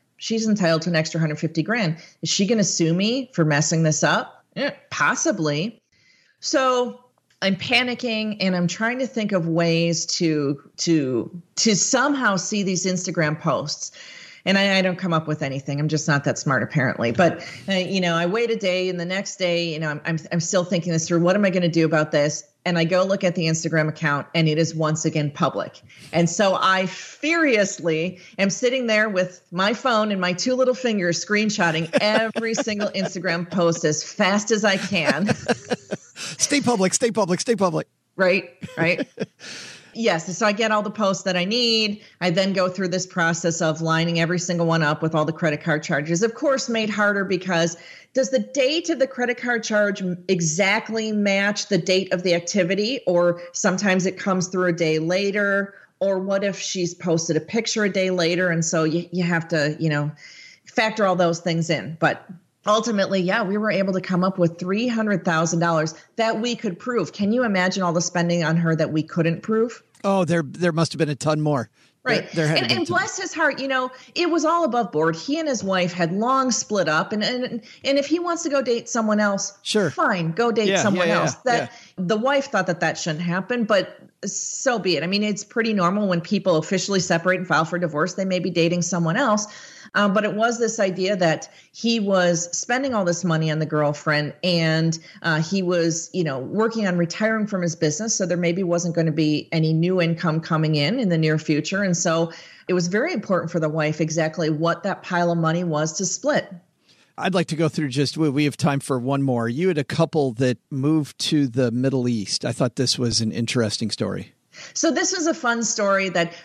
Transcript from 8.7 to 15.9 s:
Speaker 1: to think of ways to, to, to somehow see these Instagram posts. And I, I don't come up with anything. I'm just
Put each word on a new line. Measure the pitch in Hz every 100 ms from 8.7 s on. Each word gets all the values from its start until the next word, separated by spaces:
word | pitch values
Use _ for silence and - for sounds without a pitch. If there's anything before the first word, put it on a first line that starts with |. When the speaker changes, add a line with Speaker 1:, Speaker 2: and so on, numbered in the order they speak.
| - 226 247
Speaker 1:
to | 254
think | 233 208
of | 190 165
ways | 160 170 165 170 165 - -
to, | 165 151 139 139 - -
to, | 175 160 131 120 - 175 - -
to | 226 202
somehow | - 254 277 277 233 190
see | - 214
these | 196 185 190
Instagram | 185 185 175 151 156
posts. | 160 120 151 - - - - - - - 175
And | 196
I, | 196 190
I |
don't | 185 180
come | 185
up | 160 160
with | 151
anything. | 139 139 - 143
I'm |
just | 151